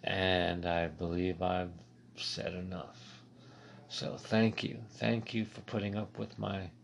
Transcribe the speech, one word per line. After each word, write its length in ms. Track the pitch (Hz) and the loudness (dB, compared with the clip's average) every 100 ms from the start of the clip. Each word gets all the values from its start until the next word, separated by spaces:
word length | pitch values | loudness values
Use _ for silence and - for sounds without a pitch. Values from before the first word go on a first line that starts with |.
And 600 | - 95 95 92 87 87 87 | 0 2 6 6 4 2 2
I 220 | 85 85 | 2 2
believe 540 | 82 85 87 90 85 | 0 -2 2 0 2
I've 320 | 90 90 90 85 - - - - | 0 2 -2 -8 -18 -20 -20 -8
said 380 | - - - | -6 -4 -4
enough. 680 | 90 92 90 69 - - - - - - - - - - | -4 -6 -8 -10 -14 -18 -20 -20 -20 -20 -20 -20 -20 -10
So 260 | - - - | -6 -4 -6
thank 480 | - 110 113 107 | 2 6 6 4
you. 200 | 113 117 113 | -4 -4 -10
Thank 420 | - 113 113 110 | 0 2 2 0
you 120 | 113 110 | -2 -2
for 160 | - | -6
putting 340 | - 107 101 101 | -4 -2 0 -2
up 220 | 104 110 | -4 -6
with 220 | 107 - | -8 -4
my 300 | 101 98 92 - | -4 -2 -6 -10